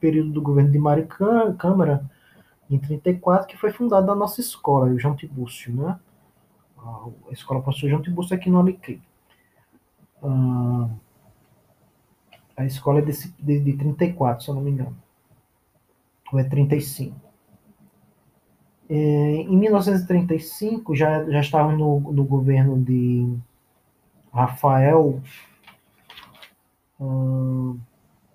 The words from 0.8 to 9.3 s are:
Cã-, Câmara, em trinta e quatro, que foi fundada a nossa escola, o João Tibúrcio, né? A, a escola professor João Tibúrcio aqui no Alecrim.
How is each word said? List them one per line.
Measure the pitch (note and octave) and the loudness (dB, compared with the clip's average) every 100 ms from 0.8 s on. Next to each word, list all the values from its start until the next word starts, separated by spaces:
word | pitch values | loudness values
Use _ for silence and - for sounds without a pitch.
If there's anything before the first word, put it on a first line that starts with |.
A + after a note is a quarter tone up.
| D3 D3+ D#3+ | 4 2 0
Cã-, | - G3+ A#3 A3 F3+ | -2 2 2 2 0
Câmara, | F3 F#3+ D3+ C#3 C#3 - _ _ _ _ - | 0 2 2 0 -4 -14 _ _ _ _ -4
em | C3+ | -4
trinta | C#3 D3 F3+ | -2 -4 -2
e | F3+ | 0
quatro, | F3+ F#3 - | 2 2 0
que | - | -4
foi | G#3+ | -6
fundada | - A#3+ G3 F#3+ | -2 0 2 2
a | G3+ | 0
nossa | G#3 - | -2 -6
escola, | A#3+ - - C#3 B2+ | -10 -6 0 2 2
o | B2 | 0
João | C#3 C#3+ | -2 -4
Tibúrcio, | D3 C#3 A#2+ - A#2+ | -8 -12 -12 -12 -10
né? | A#2+ D#3+ F3+ _ _ _ _ _ _ _ _ | -6 -6 -6 _ _ _ _ _ _ _ _
A, | A#2 A2 A#2 - - | -18 -16 -16 -20 -18
a | |
escola | B2+ - C3 | -16 -8 -6
professor | C3 - C#3+ | -4 -4 -2
João | D3+ | -2
Tibúrcio | F3+ F3 F3 F#3 | -2 -6 -4 -4
aqui | F#3 | 2
no | F3+ | 4
Alecrim. | F3+ F#3 - - - _ _ | 4 0 -8 -14 -16 _ _